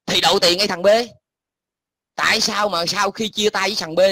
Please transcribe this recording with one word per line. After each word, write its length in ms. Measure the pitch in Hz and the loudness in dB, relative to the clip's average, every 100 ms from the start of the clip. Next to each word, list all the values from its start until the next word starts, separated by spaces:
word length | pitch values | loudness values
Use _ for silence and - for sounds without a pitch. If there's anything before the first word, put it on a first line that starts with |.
| - | -4
thì 140 | 180 | 0
đòi 140 | 165 196 | 2 2
tiền 160 | 175 180 | 0 -2
ngay 80 | 202 | -2
thằng 160 | 175 | 0
B. 40 | 196 226 233 - _ _ _ _ _ _ _ _ _ | 4 4 0 -12 _ _ _ _ _ _ _ _ _
Tại 260 | - 160 220 | -4 -2 0
sao 280 | 220 202 208 | -2 -2 -2
mà 180 | 170 170 | -2 -4
sau 240 | 190 196 | -2 -2
khi 180 | 208 214 | -4 -6
chia 220 | - 208 | -2 -2
tay 180 | 196 196 | 0 -4
với 80 | 208 | -4
thằng 180 | 165 | -4
B, 60 | 170 190 | 2 2